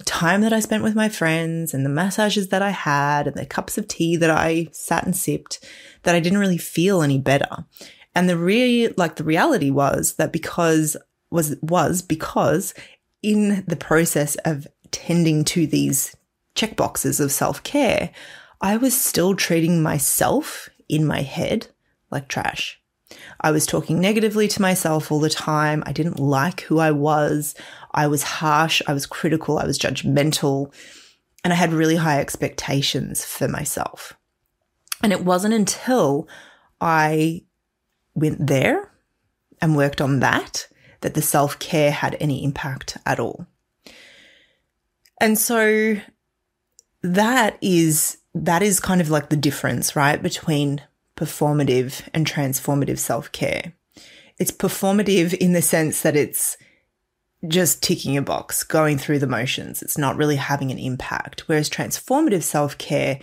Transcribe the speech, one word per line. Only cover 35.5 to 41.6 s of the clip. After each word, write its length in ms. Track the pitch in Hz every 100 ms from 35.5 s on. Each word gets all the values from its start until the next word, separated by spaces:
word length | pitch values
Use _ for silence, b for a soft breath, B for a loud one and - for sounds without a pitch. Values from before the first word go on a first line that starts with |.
until 720 | 226 196 - - 254 156 143 - B B B B _
I 640 | 170 160 156 156 160 165 - _ _ _ _ _ _
went 300 | - 156 147
there 460 | 143 135 170 330 415 _ _ _ _ _ _ _
and 140 | 160 151
worked 240 | 143 139
on 180 | 139 135
that, 460 | 123 - 381 - - b b b
that 120 | -
the 80 | 151
self-care 720 | 151 151 143 -